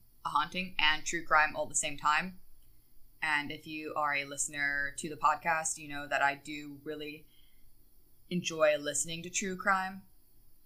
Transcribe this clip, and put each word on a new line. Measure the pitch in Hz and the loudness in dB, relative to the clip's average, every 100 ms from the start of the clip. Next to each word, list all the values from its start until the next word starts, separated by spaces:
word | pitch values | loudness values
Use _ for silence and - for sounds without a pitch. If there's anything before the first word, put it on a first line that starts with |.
| - - | -20 -10
a | - | 0
haunting, | 147 156 180 185 - | 2 2 -2 -4 4
and | 151 156 | 4 4
true | - 170 165 | 0 -2 4
crime | 156 151 156 | 6 6 2
all | |
at | 156 | -2
the | |
same | 151 151 143 | 0 0 0
time. | 151 151 185 180 - - - - - - - - | 4 4 2 -8 -14 -16 -18 -20 -20 -18 -18 -6
And | 156 147 147 | 0 0 0
if | 151 160 | -8 -8
you | 156 151 | -8 -4
are | 151 147 | 0 2
a | 143 | 0
listener | 139 143 - 147 143 143 143 - | -2 -4 -4 0 0 0 -2 -4
to | 165 | -8
the | 151 | -6
podcast, | 151 151 170 160 160 160 | -4 -2 0 0 -2 -6
you | 147 | -8
know | 143 143 | -8 -2
that | 139 | 2
I | 139 139 | 2 0
do | 151 151 147 143 | -8 -10 -10 -12
really | 156 151 151 151 - - - - - - - - - - - | -10 -8 -10 -12 -18 -20 -20 -20 -20 -20 -20 -20 -20 -20 -4
enjoy | 180 - 160 151 147 | -2 -2 4 4 4
listening | 147 147 170 165 | 0 -2 -2 -4
to | 175 | -4
true | - 196 185 | -2 -2 -2
crime. | 202 190 185 190 - - - - - - | 2 2 2 -6 -16 -20 -20 -20 -20 -20